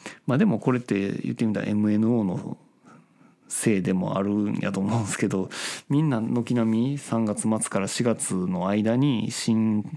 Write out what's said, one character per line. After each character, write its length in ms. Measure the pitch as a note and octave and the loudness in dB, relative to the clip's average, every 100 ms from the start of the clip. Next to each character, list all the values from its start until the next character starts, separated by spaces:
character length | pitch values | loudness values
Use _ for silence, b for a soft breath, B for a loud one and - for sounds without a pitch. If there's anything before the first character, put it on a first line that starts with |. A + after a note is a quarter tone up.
| B B - | B B 0
ま 100 | C3 | 4
あ、 20 | |
で 60 | |
も 160 | G#3 A2+ | 4 2
こ 100 | C3+ | 2
れ 80 | B2 | 0
っ 40 | |
て 360 | - G2+ G2 - | 2 0 0 -2
言 80 | - | -4
っ 20 | |
て 120 | A#2 A2+ | 0 0
み 60 | |
た 100 | G#2 | 0
ら 40 | - | 0
エ 80 | |
ム 160 | G#2 G#2+ | 0 2
エ 80 | G#2 | 2
ヌ 100 | A2 | 2
オ 120 | A#2+ | 2
ー 20 | |
の 340 | G2 F2+ - - _ _ B B B B B B - | 0 -2 -6 -12 _ _ B B B B B B -10
せ 300 | - A#2 G2+ | -2 2 2
い 40 | |
で 100 | F#2 | 2
も 240 | F#2 G#2 F#2+ | 0 0 -2
あ 60 | |
る 80 | G2+ | 0
ん 240 | G#2 G#2 - | 0 0 -2
や 100 | G2+ | -4
と 80 | G2 | -2
思 180 | G2 A2+ | 0 0
う 40 | |
ん 40 | |
で 60 | G2+ | -2
す 80 | - | -2
け 80 | G#2+ | 0
ど、 240 | F#2+ - B B B B | 0 -4 B B B B
み 120 | C#3+ | 2
ん 100 | D#3 | 2
な 100 | A#2 | 0
軒 340 | A2+ A#2+ A2+ | 0 -2 0
並 360 | A#2+ A2+ A2 C3 | 2 2 2 0
み 60 | C#3+ | -2
三 260 | - A#2 | -2 0
月 180 | G#2+ G#2 | 0 0
末 160 | A2 A2 | 0 -2
か 180 | - G2+ | 0 -2
ら 80 | G2 | -2
四 160 | - | 0
月 300 | A#2+ G#2+ - F#2 | 0 0 -2 -2
の 320 | F2+ F2+ F#2 | -2 -2 0
間 280 | G#2 G#2+ A#2+ | 0 2 2
に 360 | C#3+ A2+ - | 2 0 -2
新 500 | - - A2 A2 G#2+ - | -4 0 2 2 0 -2